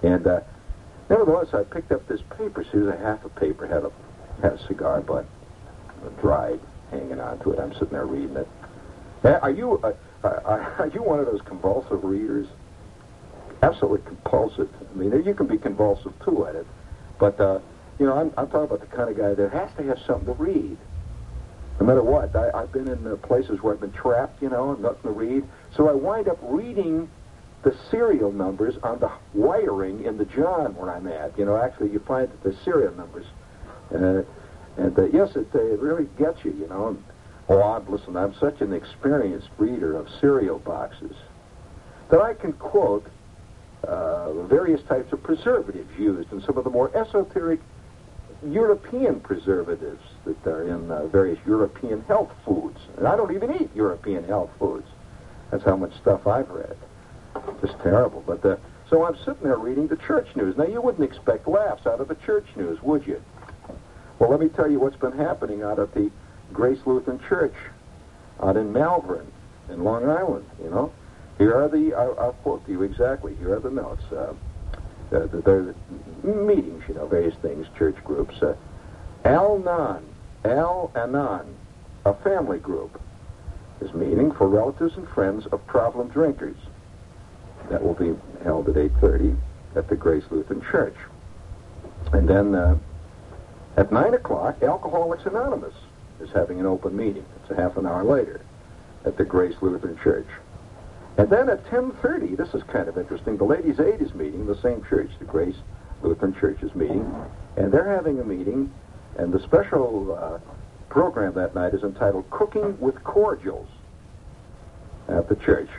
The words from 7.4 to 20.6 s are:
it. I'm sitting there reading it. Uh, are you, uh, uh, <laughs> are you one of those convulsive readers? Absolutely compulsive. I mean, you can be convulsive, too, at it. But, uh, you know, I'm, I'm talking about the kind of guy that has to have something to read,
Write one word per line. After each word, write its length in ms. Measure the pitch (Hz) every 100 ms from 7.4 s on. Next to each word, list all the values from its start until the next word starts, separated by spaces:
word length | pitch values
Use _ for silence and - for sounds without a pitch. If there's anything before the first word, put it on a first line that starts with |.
| 92
it. 60 | -
I'm 140 | 73
sitting 200 | - -
there 120 | 71
reading 320 | 65 - 65 67
it. 120 | - - - - - - - -
Uh, 140 | 120 160
are 80 | 135
you, 300 | 160 247 214
uh, 100 | 107 - - -
uh, 60 | 107
<laughs> 500 | - - 107 - -
are 120 | 156
you 100 | 208
one 160 | 226 151
of 80 | 127
those 140 | 104
convulsive 640 | - 92 95 117 - 95
readers? 420 | 95 98 110 101 98 - - - - - - - - - - -
Absolutely 440 | 147 - - 104 -
compulsive. 600 | - - - 117 - - - -
I 60 | 98
mean, 260 | 95 131
you 80 | 180
can 140 | 202 139
be 100 | 110
convulsive, 560 | 120 101 104 101 - -
too, 240 | - 165 -
at 80 |
it. 120 | 82 85 - - - - -
But, 220 | 104 101
uh, 200 | 98 95 - - - -
you 60 |
know, 80 | 139
I'm, 180 | 135 160 -
I'm 120 | 143
talking 160 | 156
about 160 | 104 101
the 140 | -
kind 140 | 123 120
of 80 | 104
guy 160 | 104
that 200 | 101 98
has 180 | 143 196 -
to 40 |
have 140 | 139 123 -
something 200 | 127 98
to 80 |
read, 420 | 123 160 190